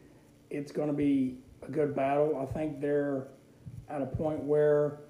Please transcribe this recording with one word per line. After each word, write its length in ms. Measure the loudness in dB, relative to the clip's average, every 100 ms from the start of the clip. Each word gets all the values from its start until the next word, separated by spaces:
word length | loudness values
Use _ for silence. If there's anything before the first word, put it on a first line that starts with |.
| -20 -20 -20 _ _
it's 200 | -8 -6
gonna 220 | -4 -2
be 460 | 2 2 4 2 -2 -14 -18 -6
a 40 |
good 240 | 0 0 2
battle. 400 | 0 4 2 2
I 100 | -4
think 340 | -4 -4 -4
they're 460 | 0 0 0 -2 -6 -14 -20 -20 -18 -16 -10
at 120 | -6
a 40 | -4
point 360 | -2 -2 -2
where 560 | 2 4 6 4 2 -2 -12